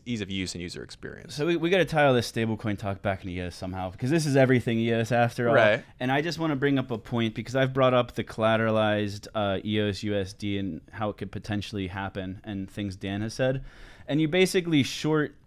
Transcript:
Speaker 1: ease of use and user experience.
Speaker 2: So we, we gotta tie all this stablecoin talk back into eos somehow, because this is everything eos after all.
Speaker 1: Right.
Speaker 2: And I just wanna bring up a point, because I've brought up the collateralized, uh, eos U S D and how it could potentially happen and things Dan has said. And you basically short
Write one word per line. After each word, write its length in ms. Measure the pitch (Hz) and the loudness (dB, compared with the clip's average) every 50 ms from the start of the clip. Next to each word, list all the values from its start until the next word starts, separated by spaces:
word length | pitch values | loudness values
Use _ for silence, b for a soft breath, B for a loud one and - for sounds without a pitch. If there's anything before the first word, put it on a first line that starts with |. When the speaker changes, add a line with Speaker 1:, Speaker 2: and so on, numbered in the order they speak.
| - | -6
Speaker 1:
ease 140 | 123 120 107 | -6 -6 -4
of 80 | 101 90 | -4 -4
use 260 | 98 95 92 87 - | -4 -4 -4 -4 -6
and 60 | 90 | -8
user 220 | 85 85 - - 58 | -8 -8 -10 -10 -12
experience. 520 | - - - - - - - - - - | -14 -14 -14 -14 -14 -14 -14 -16 -12 -6
Speaker 2:
So 100 | 139 147 | -4 -2
we, 100 | 170 175 | 0 0
we 140 | 160 160 170 | 0 2 2
gotta 160 | 190 190 165 | 2 2 2
tie 200 | 135 160 156 147 | 2 4 4 6
all 80 | 139 127 | 6 6
this 160 | 123 110 - | 4 2 0
stablecoin 480 | - 117 113 110 110 104 - 110 104 - | -2 -2 -2 0 -2 -2 -2 -4 -4 -4
talk 240 | - 101 98 - | -4 -6 -6 -4
back 220 | - 104 95 87 - | -2 -4 -4 -4 -6
into 100 | 95 87 | -8 -6
eos 220 | 90 90 87 - | -6 -6 -6 -8
somehow, 360 | - 95 92 92 92 92 92 | -8 -10 -8 -6 -6 -6 -8
because 180 | 90 - 131 127 | -6 -4 -2 0
this 160 | 156 170 151 | 2 2 2
is 100 | 151 135 | 4 6
everything 420 | 139 131 123 131 123 - 127 113 113 | 6 6 6 6 4 4 2 0 0
eos 320 | 113 117 117 113 113 - 123 | 2 2 2 0 0 2 2
after 340 | 117 120 117 - - 120 117 | 2 2 2 2 0 2 4
all. 80 | 113 | 6
Speaker 1:
Right. 280 | 127 113 107 107 - - - - - | 6 8 6 6 4 0 -8 -10 -4
Speaker 2:
And 100 | 127 127 | -2 0
I 100 | 131 143 | 0 0
just 160 | 151 175 156 165 | 0 -2 -2 -2
wanna 180 | 165 160 147 131 | 0 0 0 2
bring 200 | 135 143 143 135 | 2 2 2 2
up 120 | 123 - | 0 -2
a 60 | 120 107 | -4 -6
point, 360 | - - 127 117 113 113 110 | -6 -4 -2 0 0 0 -2
because 220 | 120 110 123 120 | -4 -6 -4 0
I've 180 | 135 131 131 131 | 0 0 2 4
brought 200 | 135 131 127 127 | 4 4 6 6
up 220 | 123 123 120 - | 4 2 2 -2
the 80 | - 110 | -6 -6
collateralized, 1000 | - - - 110 110 110 110 113 110 110 110 107 107 107 104 107 101 101 104 - - - | -6 -2 0 2 2 4 4 2 2 2 2 2 2 2 0 0 -2 -4 -8 -12 -8 -4
uh, 240 | 110 104 101 95 95 - | -2 0 0 0 -2 -2
eos 400 | 107 104 107 104 104 98 98 - | -2 0 0 0 0 -2 -2 -4
U 120 | 104 104 | -2 -2
S 180 | 101 95 92 101 | -2 -2 -4 -6
D 240 | - 104 104 101 98 | -8 -4 -4 -2 -2
and 240 | 98 95 80 - - - | -2 -4 -6 -8 -12 -14
how 180 | - 104 110 107 | -10 -6 -6 -6
it 60 | 98 - | -6 -6
could 140 | 107 95 | -10 -10
potentially 560 | - 104 - - 101 104 98 - 110 101 95 90 | -10 -10 -8 -6 -4 -4 -4 -6 -6 -6 -6 -6
happen 380 | 95 98 98 95 - 101 92 92 98 104 - | -6 -6 -8 -8 -8 -8 -8 -8 -10 -10 -10
and 280 | 110 101 98 95 92 | -10 -8 -8 -8 -8
things 240 | - - 101 101 92 | -8 -6 -6 -6 -6
Dan 260 | 98 - 95 98 104 | -8 -8 -6 -4 -4
has 120 | 107 113 - | -6 -6 -4
said. 280 | - 131 131 135 135 B B B B B B B B B - | -2 -2 0 -2 -2 B B B B B B B B B -4
And 120 | 139 151 | 0 0
you 80 | 160 151 | 0 2
basically 540 | 160 180 185 180 - 190 170 170 160 147 120 | 4 4 2 4 2 0 0 2 2 2 2
short 520 | - - - - 156 156 151 147 - - - - | 0 -2 -4 -2 0 0 0 0 -2 -6 -12 -20